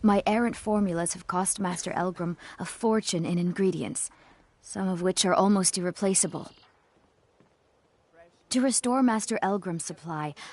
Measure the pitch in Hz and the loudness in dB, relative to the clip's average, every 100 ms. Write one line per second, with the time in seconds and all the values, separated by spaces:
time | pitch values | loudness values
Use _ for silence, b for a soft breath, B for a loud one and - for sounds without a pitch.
0 | 214 202 - 214 240 233 - 214 202 165 | 6 4 4 2 0 -2 -2 0 0 0
1 | 175 180 - 180 190 - 190 175 - - | -2 -6 -4 -2 -2 -2 -4 -4 -4 -2
2 | 180 175 175 170 B B 170 - 233 220 | -2 -2 -6 -6 B B -10 -2 0 0
3 | - 175 170 175 175 175 190 165 - - | 0 -2 0 0 0 2 0 0 -4 -6
4 | - b b b b _ - - 190 180 | -8 b b b b _ -14 -4 -2 0
5 | 180 180 180 180 190 208 185 - 180 180 | 0 2 2 4 6 4 2 0 -4 -2
6 | 196 190 175 156 - - _ _ _ _ | 0 2 0 -2 -10 -16 _ _ _ _
7 | _ _ _ _ _ _ _ _ _ _ | _ _ _ _ _ _ _ _ _ _
8 | _ 165 170 _ _ 254 262 240 254 254 | _ _ -20 _ _ 0 2 2 2 4
9 | 254 220 - 220 190 202 180 170 - 170 | 4 2 0 -2 0 0 -2 -6 -6 -12
10 | 165 160 151 143 B | -8 -6 -6 -8 B